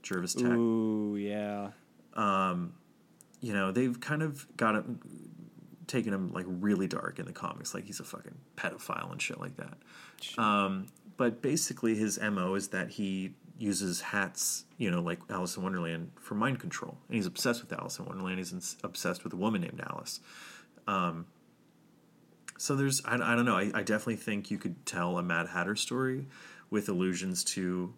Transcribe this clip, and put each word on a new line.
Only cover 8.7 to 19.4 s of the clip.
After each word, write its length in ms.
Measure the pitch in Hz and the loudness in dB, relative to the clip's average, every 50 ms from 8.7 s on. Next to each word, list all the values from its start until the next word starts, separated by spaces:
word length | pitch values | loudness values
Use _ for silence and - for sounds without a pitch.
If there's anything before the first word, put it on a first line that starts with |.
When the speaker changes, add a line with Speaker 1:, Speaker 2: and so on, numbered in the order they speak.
| - - - - - - - - | -4 -6 -6 -6 -4 -4 -4 -6
Speaker 1:
and 100 | - - | -6 -4
shit 200 | - - - - | -4 -4 -4 -6
like 160 | - - - | -8 -8 -8
that. 220 | - - - - - - - - - - - - - | -10 -10 -12 -12 -18 -20 -20 -20 -20 -20 -20 -16 -12
Speaker 2:
Sure. 240 | - - - - 113 | -12 -8 -2 2 4
Speaker 1:
Um, 420 | 107 104 101 98 95 95 95 95 - - - - - - | 6 6 6 4 4 2 -2 -4 -8 -12 -20 -20 -20 -2
but 240 | - 131 120 117 - | 2 2 2 2 2
basically 520 | - 135 147 151 - - 127 - - 113 110 | 0 2 2 2 2 0 -2 2 2 4 4
his 200 | 107 110 107 98 - | 4 4 2 2 2
M 200 | 104 107 104 95 | 0 2 2 2
O 160 | 90 90 95 | 2 2 2
is 140 | 101 98 - | 0 0 -2
that 220 | - 92 92 - | -2 -2 -2 -4
he 420 | - - 104 95 95 95 92 92 - - - - - - | -2 -2 -2 0 0 -2 -2 -4 -8 -12 -20 -20 -10 -2
uses 400 | 110 101 98 95 101 92 87 - | 0 0 2 2 2 0 0 -2
hats, 640 | - - - 104 98 87 - - - - - - - _ - | -4 -2 0 0 0 0 0 -2 0 0 0 -2 -6 _ -4
you 120 | - 123 98 | -2 0 2
know, 120 | 87 87 | 2 2
like 180 | 87 87 85 85 - - | 2 0 -2 -4 -6 -6
Alice 260 | 98 92 92 90 - | -2 -2 -2 -2 -2
in 80 | - 92 | -2 -2
Wonderland, 480 | 95 95 90 85 82 82 82 85 - - - | 0 0 0 0 -2 -2 -4 -6 -8 -12 -16
for 140 | - - 107 | -10 -4 0
mind 240 | 104 110 135 131 117 | 2 2 2 2 0
control. 360 | - 87 - - - - - - - - | -2 -6 -6 -6 -8 -8 -10 -14 -10 -2
And 80 | 120 | -2
he's 100 | 113 98 | 0 0
obsessed 340 | 90 90 - - 127 120 117 | 0 -2 0 2 2 2 0
with 100 | - - | -2 -6
Alice 260 | 101 - 98 95 - - | -6 -6 -4 -6 -6 -8
in 60 | 95 | -8
Wonderland. 340 | 95 92 95 92 92 92 92 | -8 -6 -4 -4 -2 -2 -4
He's 140 | 90 87 | -4 -6
ins-, 240 | 92 90 - - - - - | -6 -8 -8 -8 -8 -6 -8
obsessed 400 | 98 90 - - 87 87 - - | -8 -6 -2 -2 -2 -2 -2 -4
with 80 | 87 | -6
a 40 | - | -2
woman 260 | 90 | 0